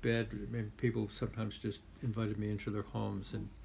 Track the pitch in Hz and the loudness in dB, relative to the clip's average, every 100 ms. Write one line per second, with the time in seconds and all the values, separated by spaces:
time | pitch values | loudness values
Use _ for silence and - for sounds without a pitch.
0 | 120 113 110 104 107 117 104 - 123 113 | 6 4 4 -2 -2 -2 -2 2 2 4
1 | 104 - 117 - 107 - 107 101 - - | 0 0 -2 0 -2 -2 -4 -4 -10 -4
2 | 123 110 107 104 104 104 104 104 98 110 | -2 2 0 2 0 0 0 -2 -2 -2
3 | 104 101 98 107 101 - | 0 -2 -4 -6 -6 -10